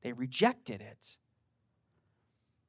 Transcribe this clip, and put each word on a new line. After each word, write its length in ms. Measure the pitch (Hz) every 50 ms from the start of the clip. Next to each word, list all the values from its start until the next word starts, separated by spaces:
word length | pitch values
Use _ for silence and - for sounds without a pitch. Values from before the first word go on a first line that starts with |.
they 100 | - 123
rejected 680 | 120 123 127 127 - - 202 247 247 - - - 104 98
it. 380 | 107 - - - - - - - _ _ _ _ _ _ _ _ _ _ _ _ _ _ _ _ _ _ _ _ _ _ _ _ _ _ _ _ _